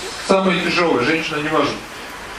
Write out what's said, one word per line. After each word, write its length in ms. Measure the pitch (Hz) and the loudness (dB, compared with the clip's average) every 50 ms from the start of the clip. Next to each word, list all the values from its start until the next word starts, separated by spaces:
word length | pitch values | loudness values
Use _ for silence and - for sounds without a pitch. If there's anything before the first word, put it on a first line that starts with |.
| - - - - - | -8 -10 -10 -4 2
Самое 320 | - 196 190 190 185 180 170 | 2 4 4 4 4 2 2
тяжёлое, 420 | 165 175 - 170 175 160 143 120 123 | 0 0 2 2 4 4 4 2 2
женщина 340 | 156 160 160 - - 156 147 | 2 2 0 0 -2 -2 -2
не 80 | 151 156 | -2 0
может. 260 | 160 147 143 143 - - - - - - - - - - - - - | 2 2 2 2 0 -4 -8 -12 -12 -12 -12 -12 -12 -12 -12 -12 -12